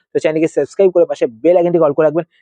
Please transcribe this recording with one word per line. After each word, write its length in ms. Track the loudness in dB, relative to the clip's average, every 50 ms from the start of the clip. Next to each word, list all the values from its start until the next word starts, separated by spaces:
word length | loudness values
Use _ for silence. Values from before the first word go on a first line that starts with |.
| _ _ _
তো 40 | -4
চ্যানেলকে 300 | -4 -2 -2 -2 -2 -2
সাবস্ক্রাইব 420 | -2 -4 -6 -6 -2 0 0 0
করে 140 | 2 2 0
পাশে 180 | 0 -2 -6 -6
বেল 300 | -6 -6 -4 0 2 2
আইকনটি 220 | 2 2 0 0 0
অল 140 | 0 0 0
করে 140 | 0 0
রাখবেন 180 | 0 0 -2 -6 -8 _ _